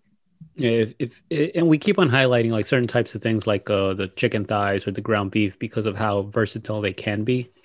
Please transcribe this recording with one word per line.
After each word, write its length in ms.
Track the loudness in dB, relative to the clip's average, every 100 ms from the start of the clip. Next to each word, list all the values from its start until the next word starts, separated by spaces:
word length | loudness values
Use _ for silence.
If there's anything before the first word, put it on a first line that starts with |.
| _ _ _ _ -18 -2
Yeah, 140 | 0
if, 520 | 2 0 -2 -8 -8 -6
if, 220 | -2 0 2
and 140 | 4
we 80 | 4
keep 200 | 4 4
on 120 | 4
highlighting, 420 | 4 4 4 2
like, 140 | 0 0
certain 220 | 0 2
types 280 | 0 -2 -4
of 60 |
things 260 | -2 0 0
like, 220 | -2 0
uh, 240 | 0 0
the 160 | -2 -6
chicken 340 | -2 -2 -2
thighs 420 | -2 -2 0 -2 -4
or 60 |
the 100 | -6
ground 300 | -2 -2 0
beef 260 | 0 -2 -4
because 280 | -8 -4 -4
of 100 | -2
how 280 | -2 -2
versatile 580 | -2 -2 -2 -4 -8 -4
they 100 | -4
can 320 | -4 -4 -2
be 260 | 0 -2 -4 _